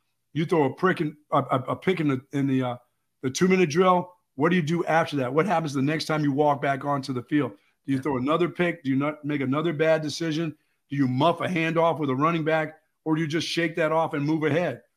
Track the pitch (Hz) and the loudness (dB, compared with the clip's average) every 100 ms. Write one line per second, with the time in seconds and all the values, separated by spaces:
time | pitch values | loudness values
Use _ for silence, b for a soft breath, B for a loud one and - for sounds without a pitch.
0 | _ _ _ 139 165 170 135 127 185 175 | _ _ _ -4 0 2 2 2 0 0
1 | 151 - - 151 131 139 127 131 - 180 | -2 -6 -2 -2 0 -2 -2 -4 -2 0
2 | 151 131 - 143 139 131 127 120 _ _ | 0 -2 -2 -4 0 0 -2 -6 _ _
3 | _ _ 131 131 185 185 175 147 185 180 | _ _ -6 0 2 4 2 4 4 4
4 | - - _ - 156 185 147 170 - 156 | 0 -12 _ 0 2 2 2 -2 0 0
5 | 165 143 123 139 185 165 160 139 135 156 | 0 -2 -2 0 2 0 -2 -2 0 -2
6 | - 156 147 135 147 139 143 139 143 143 | -2 -2 0 2 2 2 0 -2 -2 -4
7 | 131 123 117 151 127 - b b - 135 | -4 -8 -2 0 0 -4 b b -4 -4
8 | 143 131 131 165 170 - 175 165 131 135 | -2 -2 0 0 0 0 -2 -2 -2 0
9 | 147 151 139 147 127 139 165 151 160 160 | 0 -4 -4 -4 -2 0 -2 0 2 2
10 | 156 - 165 156 165 - _ _ - 143 | 0 -4 -4 -2 -4 -6 _ _ -8 -2
11 | 135 127 156 170 135 180 165 165 165 151 | 0 2 2 2 -2 -2 0 2 0 0
12 | 147 131 156 170 156 160 156 - _ _ | -2 0 2 0 0 0 -2 -8 _ _
13 | - 156 165 160 - - 165 160 156 160 | -2 -2 0 -2 -4 -2 -2 0 0 2
14 | 160 151 143 160 151 143 175 120 _ | 0 -2 -2 0 0 0 -2 -6 _